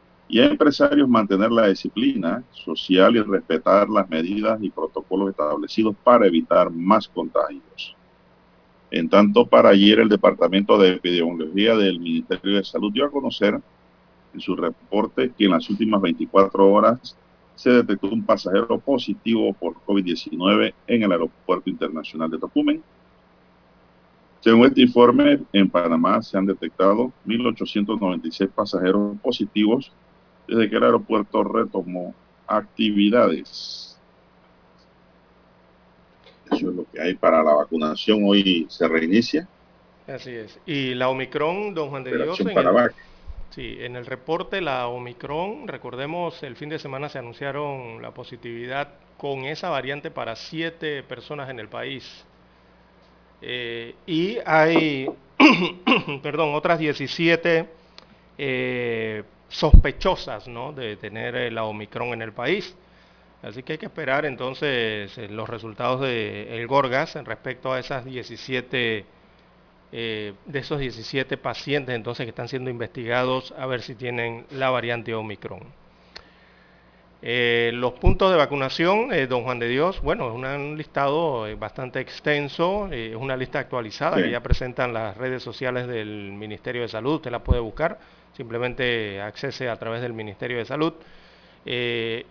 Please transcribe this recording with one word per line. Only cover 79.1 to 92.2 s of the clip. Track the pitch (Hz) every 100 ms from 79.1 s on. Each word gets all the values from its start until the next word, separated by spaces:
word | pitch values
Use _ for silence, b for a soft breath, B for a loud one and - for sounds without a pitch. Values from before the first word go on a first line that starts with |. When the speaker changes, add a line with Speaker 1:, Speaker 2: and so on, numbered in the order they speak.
Speaker 2:
eh, | 185 131
don | 123
Juan | 120 123
de | 117
Dios, | 123 170 196
bueno, | 139 202 131
es |
una, | 117 131 143
un | 143 151
listado, | 151 - 139 147 165 127 107
eh, | 107
bastante | 107 - 127 135
extenso, | 127 - - 147 143 - 170 202 196
eh, | 139 113
es | 110
una | 135 131
lista | 131 147
actualizada | 131 127 110 - 151 170
Speaker 1:
Sí. |
Speaker 2:
que | -
ya | 120
presentan | 120 120 127 120 127
las | 113 110 98
redes | 127 127
sociales | 123 110 127 123 123
del | 120 107 104 101
Ministerio | 101 107 104 - 123
de | 117
Salud, | 110 117 156
usted | 147
la | 117
puede | - 123
buscar, | 113 - 160 214 b b b -
simplemente | 120 113 123 120 123 117 107 98
accese | 104 - 143 - 127
a | 107
través | 113 117
del | 123
Ministerio | 113 107 98 127 123
de |
Salud. | 110 139 160 160 b b b b b b
Eh, | - 123 120 120 113 117